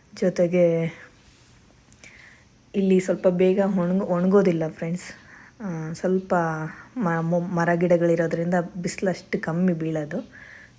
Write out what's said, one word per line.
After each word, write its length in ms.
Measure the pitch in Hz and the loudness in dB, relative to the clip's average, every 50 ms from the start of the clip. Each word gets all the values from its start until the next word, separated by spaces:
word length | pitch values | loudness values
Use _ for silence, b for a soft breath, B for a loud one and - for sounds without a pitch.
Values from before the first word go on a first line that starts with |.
| B B - - | B B -6 0
ಜೊತೆಗೆ 720 | 202 180 175 - 175 170 180 180 175 170 165 165 165 165 B B B B B B B B B B B B B B _ _ _ _ _ _ - - B B B B B B B B B B B _ _ _ - | 0 0 2 2 0 2 4 4 4 4 4 2 -2 -4 B B B B B B B B B B B B B B _ _ _ _ _ _ -20 -20 B B B B B B B B B B B _ _ _ -4
ಇಲ್ಲಿ 260 | 202 196 190 185 185 | 0 2 4 4 4
ಸ್ವಲ್ಪ 280 | 185 - 180 175 - 185 | 2 0 -2 2 2 2
ಬೇಗ 300 | 175 175 180 190 190 208 | 2 4 4 2 4 2
ಒಣಗ್-, 480 | 196 196 185 185 175 175 185 196 208 | 2 0 2 0 0 0 0 0 0
ಒಣಗೋದಿಲ್ಲ 600 | - 180 175 180 190 196 202 196 185 165 165 160 156 | 0 0 0 2 4 4 6 6 4 2 0 -2 -4
ಫ್ರೆಂಡ್ಸ್. 360 | - - 175 165 180 - - - - B B B B B B B B B | -6 -6 -6 -6 -6 -6 -8 -12 -18 B B B B B B B B B
ಆ, 300 | 220 185 165 160 156 160 | -10 -8 -8 -8 -8 -8
ಸ್ವಲ್ಪ 420 | 165 - - 185 185 190 190 - 185 175 165 165 160 156 156 160 B B B B B | -10 -8 -4 -2 -2 -2 -2 0 0 0 0 -2 -4 -4 -6 -8 B B B B B
ಮ-, 240 | 254 202 170 165 165 | -4 -2 -2 0 0
ಮೊ-, 340 | 165 165 175 175 170 - 175 | 0 0 0 -2 -2 -2 -2
ಮರ 140 | 170 170 170 175 | 0 0 2 2
ಗಿಡಗಳಿರೋದ್ರಿಂದ 800 | 170 180 170 180 170 170 170 165 170 165 165 170 165 170 175 185 175 170 - - | 2 2 4 4 4 4 2 2 2 0 -2 -2 -2 -2 0 0 0 -2 -2 -6
ಬಿಸಿಲು 340 | 180 170 180 - - 214 185 | -6 -6 -6 -6 -4 -2 -4
ಅಷ್ಟು 320 | 170 - - - - 175 | -4 -4 -8 -8 -8 -6
ಕಮ್ಮಿ 300 | - 170 160 175 185 185 | -4 -4 -2 0 0 0
ಬೀಳೋದು, 480 | 170 160 160 160 160 156 147 147 175 240 - - B B B B B B B B B | 0 -2 -2 -4 -4 -4 -6 -6 -8 -10 -10 -12 B B B B B B B B B